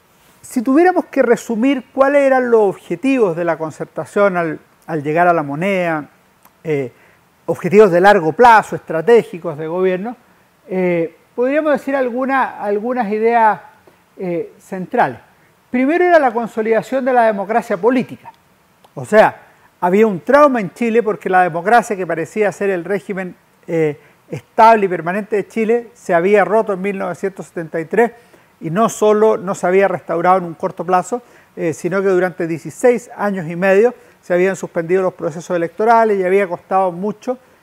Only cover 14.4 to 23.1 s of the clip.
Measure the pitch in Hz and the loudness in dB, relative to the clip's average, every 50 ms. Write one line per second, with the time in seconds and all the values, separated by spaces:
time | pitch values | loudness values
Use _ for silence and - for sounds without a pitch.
14.4 | 147 - - _ _ - 202 190 185 170 - 240 196 143 120 110 _ _ _ _ | -6 -8 -12 _ _ -14 -12 -10 -10 -6 0 0 0 0 -2 -8 _ _ _ _
15.4 | _ _ _ _ _ _ - 247 262 269 320 349 359 359 349 320 285 254 214 233 | _ _ _ _ _ _ -4 -2 0 0 0 2 2 4 4 4 4 2 -2 -2
16.4 | 233 208 - 233 214 220 226 220 180 - 254 269 247 262 254 247 233 226 214 196 | -6 -6 -6 -6 -2 -2 -2 -2 -2 -4 -6 -4 -2 0 2 2 2 2 0 -2
17.4 | 196 180 220 233 - - 214 180 175 233 262 247 196 - - - - - - _ | -4 -4 -4 -4 -2 -4 -6 -2 0 0 0 0 -2 -4 -10 -20 -20 -20 -20 _
18.4 | _ _ _ _ _ _ _ _ _ _ - 151 127 120 208 214 196 147 - - | _ _ _ _ _ _ _ _ _ _ -16 -14 -6 0 4 6 6 6 4 -2
19.4 | - _ _ _ _ _ _ - - 180 180 208 220 226 196 165 - - 247 285 | -18 _ _ _ _ _ _ -6 -4 0 2 2 2 2 0 -4 -4 -2 2 4
20.4 | 294 294 262 240 214 175 - - 247 233 220 233 233 220 202 - - 196 185 180 | 4 2 2 0 -6 -6 -6 -6 -4 -2 0 -2 -2 -2 -4 -6 -4 0 2 2
21.4 | 180 180 156 170 170 196 233 240 - - 214 185 185 160 165 160 160 151 - 220 | 2 2 0 -4 -2 2 2 2 2 0 -6 -6 -6 -6 -4 -6 -6 -6 -4 -2
22.4 | 214 196 165 - 202 196 196 175 165 170 202 196 - - | -2 -2 -2 -4 -4 -4 -4 -4 -4 -4 -6 -6 -6 -8